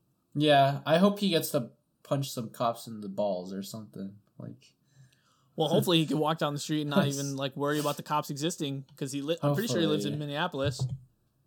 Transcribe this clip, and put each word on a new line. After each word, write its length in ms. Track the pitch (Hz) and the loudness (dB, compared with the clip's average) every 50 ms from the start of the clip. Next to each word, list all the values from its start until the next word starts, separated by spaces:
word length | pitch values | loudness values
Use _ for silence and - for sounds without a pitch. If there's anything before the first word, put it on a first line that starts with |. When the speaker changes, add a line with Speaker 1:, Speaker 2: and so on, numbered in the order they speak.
| _ _ _ _ _ _ _ | _ _ _ _ _ _ _
Speaker 1:
Yeah, 460 | 147 151 151 143 139 139 135 143 135 - | 2 4 6 8 8 6 4 2 0 0
I 120 | 143 156 170 | 2 4 6
hope 220 | 190 208 196 - | 6 4 4 2
he 80 | 202 190 | 0 2
gets 220 | 165 156 - - | 2 2 0 0
to 200 | - 143 - - - _ _ _ _ _ _ | -2 -2 -2 -2 -8 _ _ _ _ _ _
punch 280 | - 151 135 135 - | -4 -2 -2 -2 -4
some 180 | - 131 113 107 | -6 -8 -8 -8
cops 360 | - - 123 117 117 - - 113 | -4 -2 -2 -2 -2 -2 -8 -12
in 140 | 113 107 104 | -12 -10 -10
the 60 | 98 | -8
balls 440 | 95 104 104 101 92 90 90 95 98 | -4 -2 0 0 0 -2 -4 -6 -8
or 100 | 98 98 | -8 -8
something. 540 | - - 113 107 104 - - 98 98 104 104 _ _ _ - | -8 -10 -12 -12 -14 -12 -12 -12 -12 -12 -16 _ _ _ -14
Like, 340 | 117 117 113 120 _ _ _ _ _ _ _ - - _ _ _ _ _ _ _ _ _ _ | -14 -14 -14 -16 _ _ _ _ _ _ _ -20 -20 _ _ _ _ _ _ _ _ _ _
Speaker 2:
Well, 140 | - - - | -2 0 2
hopefully 300 | 175 - - 190 175 165 | 4 2 4 6 4 4
he 80 | 160 | 4
can 120 | 139 - 151 | 4 2 2
walk 200 | 151 151 160 - | 2 2 2 0
down 160 | - 147 147 | 0 -2 -2
the 40 | 143 | -4
street 220 | - - 156 156 151 | -4 -4 -2 -2 -2
and 80 | 147 | 2
not 160 | 143 - 143 | 2 4 4
Speaker 1:
<laughs> 20 | 139 | 4
Speaker 2:
even, 280 | 139 139 143 139 139 | 0 -2 -4 -4 -4
like, 200 | 135 139 139 - | -4 -6 -6 -4
worry 220 | 139 143 143 147 151 | -2 -2 0 0 0
about 180 | 143 147 147 - | 0 -2 -2 -4
the 40 | - | -4
cops 280 | - 151 151 147 - | -2 -2 -2 -2 -4
existing, 540 | 147 135 147 170 - - 170 143 139 135 135 - - | -6 -4 -4 -4 -2 -4 -4 -6 -6 -8 -10 -14 -10
'cause 160 | - 151 135 139 | -10 -8 -6 -6
he 100 | 143 139 | -6 -4
li-, 140 | 147 170 - - | -4 -4 0 0
I'm 120 | 143 143 | 0 0
pretty 140 | 143 226 240 | 0 0 0
sure 120 | 247 - | 0 2
he 60 | - | 2
lives 200 | - 151 151 151 | 2 2 0 0
in 60 | 147 143 | -2 -4
Speaker 1:
Hopefully. 120 | 147 147 | -4 -6
Speaker 2:
Minneapolis. 600 | 143 143 147 170 180 - 139 135 143 127 - 135 127 139 - - _ _ _ _ _ _ _ _ | -6 -4 -4 -4 -4 -2 -2 -2 -2 0 -2 -4 -4 -4 -8 -12 _ _ _ _ _ _ _ _